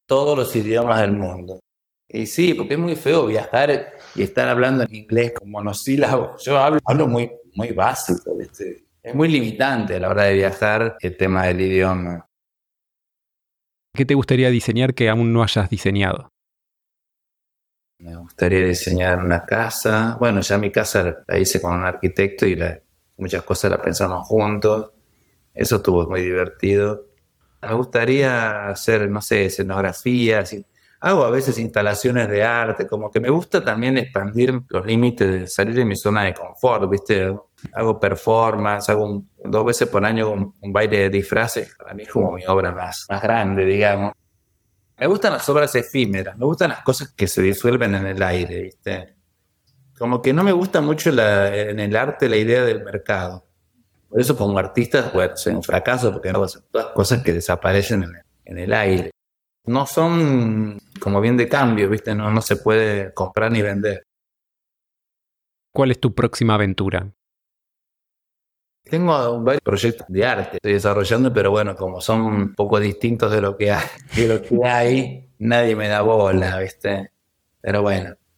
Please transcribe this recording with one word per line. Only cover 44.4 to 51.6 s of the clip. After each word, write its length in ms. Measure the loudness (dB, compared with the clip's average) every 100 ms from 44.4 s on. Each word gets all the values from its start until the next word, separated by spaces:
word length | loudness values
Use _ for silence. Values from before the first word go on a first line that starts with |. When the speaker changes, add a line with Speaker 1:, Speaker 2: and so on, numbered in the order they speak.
| _ _ _ _ _ -4
Speaker 1:
Me 80 | 0
gustan 260 | 0 0
las 160 | -2 0
obras 260 | 2 2
efímeras, 640 | 0 -2 0 0 -2 -6 -4
me 60 | -2
gustan 240 | 0 -2
las 120 | 0
cosas 300 | -2 -2 -4
que 140 | -4 -2
se 160 | 2
disuelven 520 | 2 2 0 2 0
en 120 | -2 -4
el 160 | -2
aire, 400 | -2 0 -4 -6
¿viste? 540 | -10 -12 -10 -10 -10 _ _ _ _ _ _ _ _ -8
Como 240 | -2 0
que 100 | 0
no 100 | 2
me 100 | 2
gusta 280 | 2 0 0
mucho 300 | 0 0 0
la, 420 | 2 4 4 2
en 220 | 0